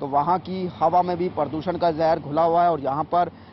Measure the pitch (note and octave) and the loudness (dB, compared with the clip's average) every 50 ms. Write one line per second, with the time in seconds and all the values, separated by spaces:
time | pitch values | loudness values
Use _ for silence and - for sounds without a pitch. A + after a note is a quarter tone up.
0 | D3+ C3+ C#3 C#3+ C#3+ E3+ F#3 F3 - F3+ F#3 F#3+ F3+ E3+ A#2+ - D#3 E3 F3 F3+ | -6 -2 0 0 2 2 0 -2 -2 -6 -8 -6 -6 -6 -2 0 2 4 4 4
1 | F3+ F3+ F3 E3+ F3+ F3+ - D3+ D3 C3 D3 D#3 - F3+ E3+ C#3 F3 E3+ D#3 D#3 | 2 2 0 -2 -2 -2 -2 -4 -4 -4 -4 -6 -4 -4 -2 0 0 0 0 2
2 | E3 D#3+ E3+ D#3+ C3+ C#3 D3 D#3+ E3+ E3 E3 F3 F3 F3 D#3+ C#3+ C3+ C3 C#3 D#3 | 2 2 2 0 -2 -2 0 2 2 4 4 4 4 2 2 0 -2 -2 -2 -2
3 | D#3 - - - A#3 - - - - - | -2 0 0 0 0 0 -4 -14 -20 -20